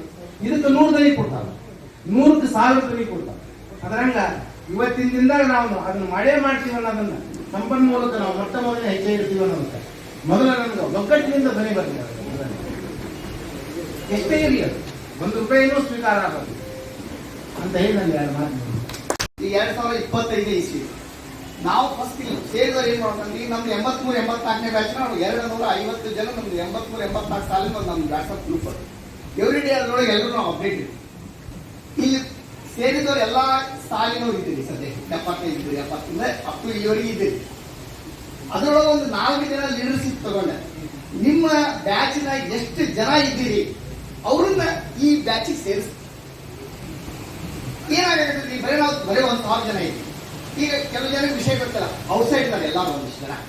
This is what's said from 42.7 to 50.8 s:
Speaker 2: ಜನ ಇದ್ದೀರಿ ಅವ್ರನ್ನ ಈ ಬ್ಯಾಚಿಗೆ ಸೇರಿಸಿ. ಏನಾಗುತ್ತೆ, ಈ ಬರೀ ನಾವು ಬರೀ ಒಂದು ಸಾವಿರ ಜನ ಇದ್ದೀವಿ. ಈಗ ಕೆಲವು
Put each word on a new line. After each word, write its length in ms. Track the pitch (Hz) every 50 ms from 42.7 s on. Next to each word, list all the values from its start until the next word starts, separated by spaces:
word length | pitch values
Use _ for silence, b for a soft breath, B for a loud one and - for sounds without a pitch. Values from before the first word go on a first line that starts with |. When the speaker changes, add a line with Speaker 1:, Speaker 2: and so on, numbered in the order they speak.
| - 330 294 226 -
Speaker 2:
ಜನ 120 | 214 226
ಇದ್ದೀರಿ 720 | 254 294 294 277 262 - 262 254 214 208 202 165 - - - - - - - - - - - -
ಅವ್ರನ್ನ 360 | 214 269 320 349 392 392 381 330 359 - - - - - 233
ಈ 220 | 277 294 294 294 -
ಬ್ಯಾಚಿಗೆ 340 | 226 220 220 220 - -
ಸೇರಿಸಿ. 320 | - - 196 202 208 - - - - - - - - - - - - - - - - 135 - - - - - - - - - - - - - - - - - - - - - - - - 311 311
ಏನಾಗುತ್ತೆ, 640 | 349 359 349 320 302 294 285 285 277 247 247 254
ಈ 40 | 240
ಬರೀ 160 | - 254 294
ನಾವು 300 | 302 294 285 277 - -
ಬರೀ 140 | 190 202 254
ಒಂದು 220 | 269 247 233 - -
ಸಾವಿರ 280 | 208 226 220 214 220
ಜನ 60 | 202
ಇದ್ದೀವಿ. 280 | 185 170 151 - - - - - - - - - - - - - 285
ಈಗ 140 | 294 294 277
ಕೆಲವು 380 | 277